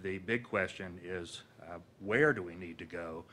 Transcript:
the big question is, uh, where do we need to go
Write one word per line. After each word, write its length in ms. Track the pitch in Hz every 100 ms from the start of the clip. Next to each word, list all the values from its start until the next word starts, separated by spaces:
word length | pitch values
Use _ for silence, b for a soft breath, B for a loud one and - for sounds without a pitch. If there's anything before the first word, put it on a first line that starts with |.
the 160 | 95 95
big 240 | 92 120
question 560 | 123 104 92 - 92 87
is, 400 | 87 92 85 - - -
uh, 160 | 85 87 - -
where 320 | 98 120 151
do 100 | 113
we 140 | 87 85
need 200 | 87 80
to 60 |
go 400 | 82 87 82 80 -